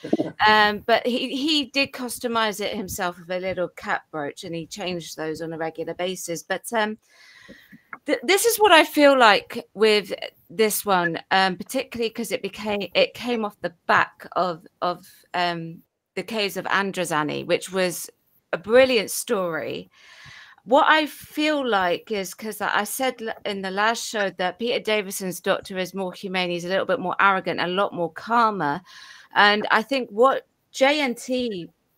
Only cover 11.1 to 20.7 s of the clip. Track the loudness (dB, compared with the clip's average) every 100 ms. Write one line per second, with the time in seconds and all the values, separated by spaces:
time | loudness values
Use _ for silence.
11.1 | -2 0 2 2 0 -6 -6 -6 -4 -6
12.1 | -6 -6 -6 -6 -8 -6 -4 -2 2 2
13.1 | 0 -6 -4 -4 -6 -10 -6 0 2 2
14.1 | -6 -8 -2 -2 -2 -12 -6 -4 -4 -10
15.1 | -20 _ -2 -2 -2 -8 -14 _ _ _
16.1 | -10 -6 -2 -2 -2 -2 0 0 -2 -2
17.1 | -2 -2 -4 -2 -2 -2 -2 -2 -2 -12
18.1 | -18 _ _ _ -8 4 6 6 4 0
19.1 | -6 -4 -2 -2 -4 -6 -8 -12 _ -20
20.1 | -20 -20 -20 -20 -14 2